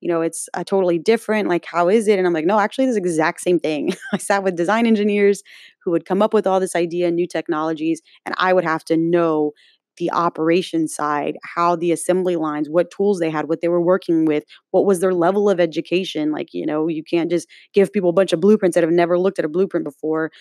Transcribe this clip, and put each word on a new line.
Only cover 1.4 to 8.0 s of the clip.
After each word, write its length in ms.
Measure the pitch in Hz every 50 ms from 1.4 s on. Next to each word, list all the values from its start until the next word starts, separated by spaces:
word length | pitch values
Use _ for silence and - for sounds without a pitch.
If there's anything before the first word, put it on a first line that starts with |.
| 196 170
Like, 160 | 175 165 -
how 240 | - 160 170 175 175
is 180 | 208 233 208
it?" 120 | 214 208 185
And 80 | 185
I'm 80 | 175 170
like, 100 | 156 156
"No, 140 | 185 214 214
actually, 240 | 196 214 - - 262
it's 100 | 262 233
the 60 | 208
exact 400 | 175 180 160 156 160 170 170 -
same 180 | - 180 180 156
thing." 300 | - 156 151 143 139 -
<laughs> 240 | 185 - - -
I 60 | 208 -
sat 260 | - - 202 196 190
with 120 | 190 180
design 300 | 165 170 170 214 226 233
engineers 560 | 226 220 202 208 208 202 202 202 202 202 196 - - - - - - _ _ -
who 60 | 185
would 120 | 170 165 -
come 180 | - 185 196
up 120 | 208 220 -
with 120 | 214 196
all 140 | 196 190 190
this 160 | 190 175 -
idea, 340 | 170 180 165 170 175 175 170
new 160 | 170 170 180
technologies, 760 | - - 160 160 - 160 151 156 160 165 147 156 165 160 151